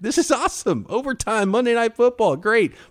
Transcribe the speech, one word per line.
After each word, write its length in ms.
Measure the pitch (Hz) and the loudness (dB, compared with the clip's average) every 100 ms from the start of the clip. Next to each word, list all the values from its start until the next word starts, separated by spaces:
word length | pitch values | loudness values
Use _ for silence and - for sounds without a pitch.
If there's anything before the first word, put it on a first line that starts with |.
This 160 | 208 339 | -4 0
is 140 | - | 0
awesome. 560 | 254 370 - 220 123 - | 0 -2 -4 -2 -2 -2
Overtime, 600 | 220 277 247 - 220 196 | -4 -4 -6 -2 0 0
Monday 260 | 226 247 233 | 2 2 0
Night 200 | 226 226 | 0 2
Football. 420 | 247 247 202 139 | 0 2 0 0
Great. 360 | 208 226 156 - - | 0 2 0 -4 -10